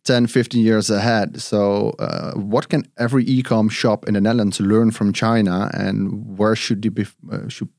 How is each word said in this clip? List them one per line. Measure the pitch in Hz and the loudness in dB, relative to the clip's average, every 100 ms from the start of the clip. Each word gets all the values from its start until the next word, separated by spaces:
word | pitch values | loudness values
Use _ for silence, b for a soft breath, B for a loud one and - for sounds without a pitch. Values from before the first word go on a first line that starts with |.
ten, | - 123 120 | 0 2 4
fifteen | 131 117 120 | 2 2 2
years | 110 107 98 | 4 4 2
ahead. | 101 117 110 98 - | 0 2 0 -2 -6
So, | - 107 101 101 107 - | -2 0 2 2 -2 -4
uh, | - 80 82 | -6 -6 -6
what | 104 101 117 - | -8 -2 -2 0
can | 151 127 - | -4 -4 -4
every | 117 131 120 | 0 0 2
e-com | 127 123 113 107 | 0 2 2 2
shop | - 120 104 - | 0 0 0 0
in | |
the | 101 | 0
Netherlands | 104 120 104 - | 2 2 0 0
learn | 98 110 113 | 2 4 4
from | - 104 | 2 -2
China, | 95 113 113 98 90 104 | 0 2 2 2 0 -2
and | - 98 104 98 104 110 95 | -4 -2 -2 -4 -6 -10 -2
where | 107 110 | 0 0
should | - 104 | -2 -2
they | 110 | -2
be, | 107 101 _ - | -4 -6 _ -12
uh, | 104 120 | -10 -10
should, | - - | -10 -12